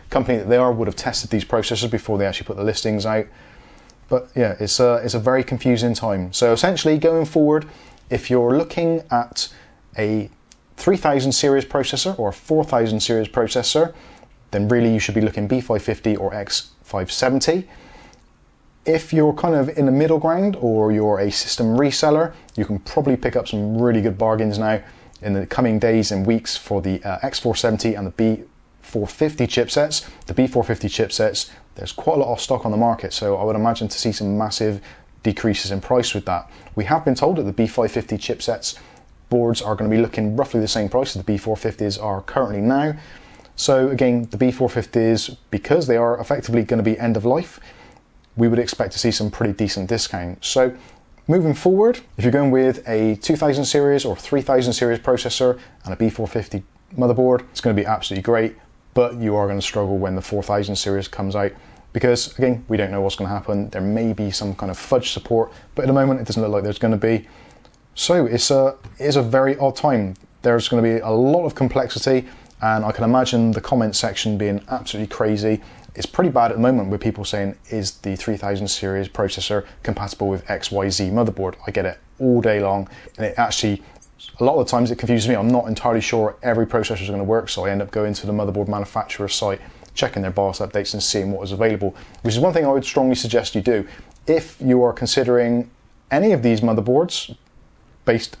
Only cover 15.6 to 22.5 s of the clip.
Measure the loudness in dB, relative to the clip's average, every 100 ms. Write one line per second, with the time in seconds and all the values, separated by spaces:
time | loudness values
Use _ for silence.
15.6 | 0 -4 -2 -2 -2 -2 -2 -6 -6 -6
16.6 | -8 _ -8 -6 -4 -2 0 0 0 -2
17.6 | -2 -16 -20 -20 -20 -20 _ _ _ _
18.6 | _ _ 0 0 2 4 4 4 2 2
19.6 | 2 2 4 4 4 4 2 2 0 0
20.6 | 0 2 4 4 2 2 0 -2 -4 -2
21.6 | 0 2 2 2 2 2 2 -4 -12